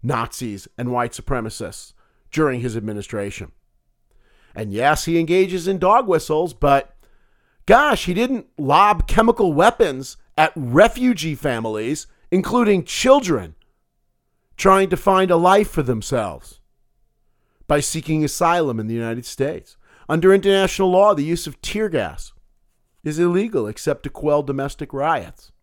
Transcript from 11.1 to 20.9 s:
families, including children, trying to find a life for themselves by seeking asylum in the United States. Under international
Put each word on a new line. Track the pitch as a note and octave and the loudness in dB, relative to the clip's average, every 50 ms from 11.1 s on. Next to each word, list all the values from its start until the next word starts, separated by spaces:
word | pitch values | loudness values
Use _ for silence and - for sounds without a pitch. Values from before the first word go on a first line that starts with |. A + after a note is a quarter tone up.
| A#3+ E3+ D3 D#3+ D3+ | 0 0 -4 -6 -8
families, | B2 - D3 B2 A2+ A2+ A2+ A2 G#2+ G#2+ A#2 D3 D#3 - - _ _ _ - | -6 -4 -4 -4 -2 -4 -4 -4 -4 -4 -4 -6 -6 -8 -16 _ _ _ -2
including | - F#3 F#3+ - G#3 B3 A#3+ G#3+ G#3 F#3 D#3+ | -2 -2 0 0 0 2 2 4 2 0 0
children, | - - - - B3+ C4 C#4+ C4 F3+ D#3+ A#2+ F#2 D#2+ D#2 _ _ _ _ _ _ _ _ _ _ _ _ _ _ _ _ _ _ _ _ | -4 -8 -4 4 6 4 4 4 0 -2 -2 -4 -8 -18 _ _ _ _ _ _ _ _ _ _ _ _ _ _ _ _ _ _ _ _
trying | - - G3 F#3+ F#3+ F#3+ F#3+ | -2 4 4 4 4 4 0
to | F#3 | -2
find | - - - F#3+ F#3+ F#3+ F#3 | -2 0 2 2 2 4 2
a | F3+ | 2
life | E3+ E3+ F3+ F#3+ G3+ G#3 - | 4 4 4 4 4 2 0
for | - - D3 | -2 -4 -2
themselves | A#2+ A#2+ A2 G#2 - C3+ B2 A2 G2 D#2+ B1+ - - - _ _ _ _ _ _ _ _ _ _ _ _ _ _ _ _ _ _ _ _ _ - | -2 -4 -4 -4 -4 -4 -4 -4 -4 -8 -12 -18 -20 -20 _ _ _ _ _ _ _ _ _ _ _ _ _ _ _ _ _ _ _ _ _ -4
by | _ D3+ D3 | _ 0 0
seeking | C#3+ - - D#3+ - - D#3+ D#3 D3+ | 0 -2 -6 -8 -4 -4 -2 -2 -2
asylum | C#3+ - - F3 E3 E3+ F3 D#3+ C#3+ A#2+ A2+ | -2 -2 0 0 0 2 2 0 -2 -2 -4
in | A2 | -6
the | A2 A2+ | -6 -6
United | A#2 A#2 A2+ A#2 A#2+ B2 | -6 -6 -6 -8 -8 -10
States. | - - - C3+ C#3+ D#3+ - - _ _ _ _ _ _ _ _ - | -14 -6 -6 -6 -6 -6 -10 -14 _ _ _ _ _ _ _ _ -4
Under | D3 E3 E3 F#3 G3 | -4 2 6 6 6
international | G3 G3 G3 G3 G3 G3 F#3 - - G3 F#3 | 6 4 4 2 2 2 0 0 0 0 2